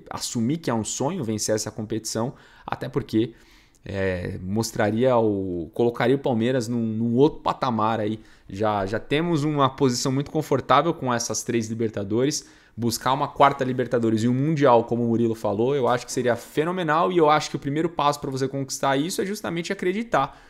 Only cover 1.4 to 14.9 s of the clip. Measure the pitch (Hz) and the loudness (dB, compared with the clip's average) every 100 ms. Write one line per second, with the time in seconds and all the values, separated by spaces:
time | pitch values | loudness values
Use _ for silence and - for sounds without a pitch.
1.4 | - 110 110 - 107 110 - 113 120 - | -2 -2 -2 -8 -6 -6 -4 -4 -4 -6
2.4 | - - - - 120 131 - 110 127 - | -18 -18 -10 -8 -6 -6 -2 0 0 -4
3.4 | - - _ _ - 98 95 90 95 95 | -20 -20 _ _ -10 -4 -2 -2 -4 -8
4.4 | 90 107 113 117 107 110 127 120 110 101 | -4 -4 -2 0 0 2 4 4 4 2
5.4 | 95 87 78 - 120 123 120 139 143 113 | -2 -4 -4 0 0 2 2 2 2 0
6.4 | 117 131 113 120 113 110 117 117 151 - | 2 0 -2 -2 -2 -2 0 4 4 4
7.4 | - - 135 110 107 113 107 110 - - | -4 -2 -2 0 0 0 -2 -6 -10 -20
8.4 | - 95 107 104 98 107 - 143 175 160 | -12 -2 0 0 0 -4 -2 0 0 0
9.4 | 151 147 131 - 135 120 139 131 139 156 | 0 2 0 2 2 2 -2 -2 -2 -4
10.4 | 147 139 - 131 165 165 127 120 - 110 | 0 -2 4 4 4 -2 -2 -2 -2 -4
11.4 | - 117 104 113 113 104 101 110 139 147 | -2 -2 -2 -2 -4 -4 -2 0 0 -2
12.4 | - - _ - 113 - 127 139 139 - | -8 -20 _ -4 -2 0 0 0 -2 4
13.4 | 139 135 127 127 127 123 113 110 117 127 | 4 4 -2 -2 0 0 2 2 2 2
14.4 | 147 156 139 117 113 | 0 4 6 6 4